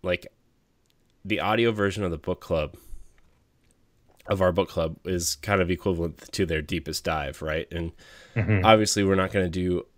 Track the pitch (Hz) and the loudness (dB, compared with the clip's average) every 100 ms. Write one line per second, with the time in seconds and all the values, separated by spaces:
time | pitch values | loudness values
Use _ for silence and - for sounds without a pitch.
0 | 92 90 - _ _ _ _ _ _ _ | -2 -4 -4 _ _ _ _ _ _ _
1 | _ _ 98 101 90 110 117 104 101 95 | _ _ -6 -2 0 2 2 2 -2 0
2 | 95 80 - 90 - 82 76 - - - | -4 -4 -6 -8 -2 -2 -2 -8 -16 -16
3 | - _ _ _ _ _ _ _ _ _ | -16 _ _ _ _ _ _ _ _ _
4 | _ _ - 101 92 87 90 - 80 78 | _ _ -4 2 2 4 0 0 -2 -4
5 | - 90 82 - - 101 87 90 101 85 | -4 -2 -2 -6 0 0 2 0 0 -2
6 | 85 - - - 90 80 76 85 73 78 | -4 -6 -12 -4 -2 -2 -2 -6 -4 -6
7 | - 80 71 69 76 78 - 85 82 - | -4 -4 -4 -8 -4 -4 -4 -6 -8 -10
8 | - - - 120 104 104 98 110 107 - | -20 -20 -8 -4 0 4 6 6 6 2
9 | 98 95 95 104 92 87 90 87 - | 4 4 2 0 0 0 0 -2 -4